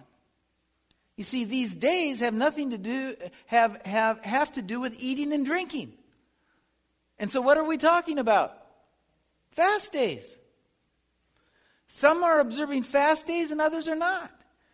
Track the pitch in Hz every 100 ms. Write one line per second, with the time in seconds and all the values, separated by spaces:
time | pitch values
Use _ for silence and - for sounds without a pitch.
0 | 135 _ _ _ _ _ _ _ _ _
1 | _ - - 254 214 262 226 170 247 359
2 | 311 240 240 220 294 302 277 226 202 262
3 | 269 - 175 - - 233 226 196 185 214
4 | 220 220 202 254 294 285 190 240 254 226
5 | 254 269 294 294 269 349 359 285 123 -
6 | _ _ _ _ _ _ _ _ _ _
7 | _ - 208 269 254 302 311 302 302 349
8 | 339 294 226 202 135 - - _ _ _
9 | _ _ _ _ _ - 359 415 - 294
10 | 226 127 - - _ _ _ _ _ _
11 | _ _ _ _ _ _ _ _ _ -
12 | 285 339 349 311 247 247 285 277 - 285
13 | 294 311 302 339 320 302 311 320 320 311
14 | 349 381 320 _ _ _ _